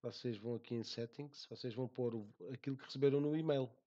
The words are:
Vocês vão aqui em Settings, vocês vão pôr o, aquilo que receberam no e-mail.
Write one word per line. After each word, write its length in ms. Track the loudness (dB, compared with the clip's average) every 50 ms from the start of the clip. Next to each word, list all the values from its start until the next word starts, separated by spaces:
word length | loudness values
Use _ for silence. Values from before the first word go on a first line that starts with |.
Vocês 360 | -4 -6 -6 -2 -2 -2 -2
vão 180 | 0 -2 -2 -2
aqui 200 | -2 -2 -2 -2
em 80 | -2 0
Settings, 600 | -2 -4 -4 -4 -6 -4 -10 -10 -10 -10 -14 -14 -12
vocês 240 | -12 -6 -6 -4 -2
vão 140 | -2 -2
pôr 280 | -2 0 0 0 0 0
o, 120 | -2 -6 -6 -12 _ -10 -10
aquilo 240 | -10 -4 -2 -2 -2
que 100 | -2 -6
receberam 360 | -10 0 4 6 6 6 6
no 160 | 4 4 2
e-mail. 320 | 2 4 4 4 4 2 0 -4 -16 _